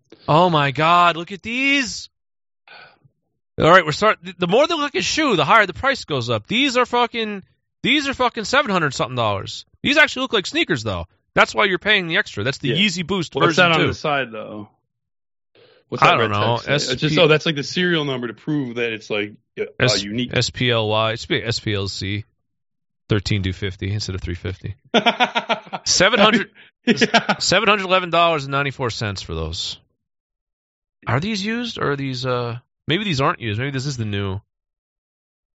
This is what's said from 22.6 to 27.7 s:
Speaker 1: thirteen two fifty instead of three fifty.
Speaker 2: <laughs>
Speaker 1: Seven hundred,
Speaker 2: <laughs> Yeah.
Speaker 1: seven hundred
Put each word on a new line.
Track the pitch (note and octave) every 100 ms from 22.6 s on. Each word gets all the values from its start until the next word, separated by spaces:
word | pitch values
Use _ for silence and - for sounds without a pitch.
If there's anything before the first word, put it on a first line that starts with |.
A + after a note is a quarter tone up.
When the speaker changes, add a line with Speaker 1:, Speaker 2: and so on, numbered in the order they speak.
| _ _ _ _ _
Speaker 1:
thirteen | G#2+ - G#2
two | F#2
fifty | F#2 G2+ F2+ G2
instead | G#2 G2+
of | F#2
three | -
fifty. | F2 F#2 F2+ G#2 - _
Speaker 2:
<laughs> | A3+ A3+ G#3+ A#3+ G3+ - A3 - F#3
Speaker 1:
Seven | - - F#3+ A#3
hundred, | G#3+ A3 - _ -
Speaker 2:
<laughs> | _ -
Yeah. | - A#3+ A3+ - F#3
Speaker 1:
seven | - F3+
hundred | G#3